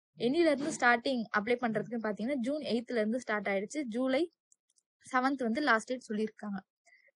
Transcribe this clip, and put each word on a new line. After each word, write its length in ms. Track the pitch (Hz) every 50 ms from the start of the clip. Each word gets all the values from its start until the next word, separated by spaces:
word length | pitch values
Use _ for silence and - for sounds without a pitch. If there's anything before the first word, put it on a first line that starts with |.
| _ _ _
என்னையில 320 | - - 240 277 339 339 320
இருந்து 240 | 285 254 285 320 -
starting 500 | - 262 247 240 233 - 277 262 240 214 -
apply 260 | - 208 202 226 240
பண்றதுக்குன்னு 500 | 240 254 233 214 208 208 208 233 233 220
பாத்தீங்கன்னா, 320 | 214 208 202 208 254 294 269
ஜூன் 240 | 220 262 294 311 254
எய்த்ல 340 | - 214 240 233 - 254 226
இருந்து 220 | 208 214 226 254
start 280 | 240 - 220 208 196 208
ஆயிடுச்சு. 320 | 196 196 208 208 - 302 294
ஜூலை 360 | 233 208 240 262 262 262 277 349 339 - _ _ _ - _ _ _ _ _ _ _ _ _ -
செவன்த் 360 | - - 254 247 262 285 254 254
வந்து 200 | 226 226 302 302
last 280 | 277 226 220 - -
date 160 | 254 254 -
சொல்லியிருக்காங்க. 520 | - 214 208 220 208 - - 214 208 196 190 - _ _ _ _ - _ _ _ _ _